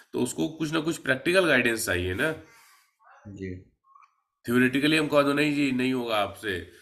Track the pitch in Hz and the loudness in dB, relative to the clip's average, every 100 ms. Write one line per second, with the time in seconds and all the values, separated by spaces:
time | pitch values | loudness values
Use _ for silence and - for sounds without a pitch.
0 | - 123 123 - 160 151 156 160 156 165 | -8 -4 -4 -2 -6 -4 -4 -2 -2 -4
1 | - 131 170 185 175 127 120 113 101 90 | -2 -2 2 2 4 4 2 0 -2 -2
2 | 90 95 156 156 - - _ _ _ _ | -2 -2 -2 -4 -12 -20 _ _ _ _
3 | _ - 104 95 95 92 - _ _ _ | _ -20 -18 -12 -10 -12 -16 _ _ _
4 | _ _ _ _ - 123 127 139 151 156 | _ _ _ _ 0 2 4 2 2 2
5 | 156 147 143 143 151 143 139 127 127 131 | 2 2 2 2 0 0 0 0 0 -2
6 | 117 107 98 92 107 90 82 - | -2 -2 -2 -4 -6 -6 -8 -20